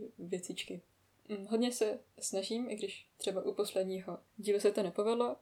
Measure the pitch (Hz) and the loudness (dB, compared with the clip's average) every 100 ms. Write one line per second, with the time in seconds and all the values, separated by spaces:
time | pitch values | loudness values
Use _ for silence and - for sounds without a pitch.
0 | - - 175 180 185 180 - 180 - _ | -12 -12 -6 -6 -6 -8 -8 -10 -14 _
1 | _ _ - 202 202 226 247 240 214 - | _ _ -10 -8 0 2 2 2 0 0
2 | - - - 190 190 233 247 214 196 - | -8 -10 -4 -2 -2 -2 -2 -4 -6 -8
3 | - - 196 190 - - 202 190 190 185 | -16 -6 -2 -2 0 0 0 2 0 -2
4 | 180 170 - - 208 202 208 214 180 208 | -6 -10 -12 -4 2 4 6 4 2 2
5 | 214 233 240 - | 2 4 2 -2